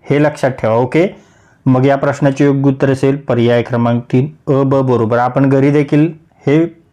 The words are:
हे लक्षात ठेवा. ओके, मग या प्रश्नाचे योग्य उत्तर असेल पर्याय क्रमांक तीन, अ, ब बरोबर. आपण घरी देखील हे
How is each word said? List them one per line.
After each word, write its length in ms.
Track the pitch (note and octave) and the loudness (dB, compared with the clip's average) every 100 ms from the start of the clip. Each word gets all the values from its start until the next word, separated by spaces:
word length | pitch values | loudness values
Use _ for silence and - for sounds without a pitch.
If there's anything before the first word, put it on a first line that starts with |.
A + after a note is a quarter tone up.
| - | -2
हे 140 | C#3 | 0
लक्षात 280 | D3+ D3 C3+ | 0 0 -6
ठेवा. 240 | C3 A2+ | -2 -2
ओके, 400 | A2+ B2+ D#3 F#3+ - _ _ _ _ | 0 0 0 -2 -4 _ _ _ _
मग 200 | C3 B2+ | 0 2
या 100 | C#3 | 2
प्रश्नाचे 500 | C#3 C#3+ C3+ C#3+ C3+ | 0 -2 0 -2 2
योग्य 240 | C#3+ C#3 C#3 | 0 2 0
उत्तर 220 | C3+ C#3 | 0 -2
असेल 240 | C3+ C3+ | 0 0
पर्याय 480 | C#3 - A#2+ A#2 A#2+ | -2 -4 0 2 0
क्रमांक 400 | A#2 A#2+ A#2 A#2+ A#2 | -2 -2 -2 -2 -2
तीन, 140 | B2+ C#3+ - - | -2 -2 -8 -2
अ, 160 | C3+ | 0
ब 120 | C#3 | 0
बरोबर. 420 | C3+ C3 A#2+ A2 A#2+ | 0 0 0 0 0
आपण 320 | B2 C3+ C#3 | 0 0 0
घरी 220 | C3+ C#3 | 2 2
देखील 420 | D3 C#3+ D3 D#3+ - _ _ - | 0 0 0 0 -4 _ _ -2
हे 180 | D3+ E3 - _ | 0 0 -6 _